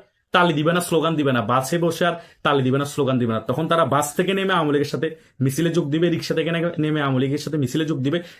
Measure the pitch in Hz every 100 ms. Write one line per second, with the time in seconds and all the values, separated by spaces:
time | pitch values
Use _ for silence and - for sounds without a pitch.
0 | - _ _ 185 175 151 156 175 175 165
1 | 156 156 139 123 107 123 131 170 165 165
2 | 175 170 - _ 156 143 131 135 143 -
3 | 131 131 120 110 - 127 160 170 151 139
4 | 143 - 180 190 190 185 156 143 143 143
5 | 156 160 - - 135 139 165 165 147 156
6 | 170 160 - 160 156 165 170 165 151 151
7 | 143 131 135 147 143 156 127 151 156 151
8 | 131 170 175 -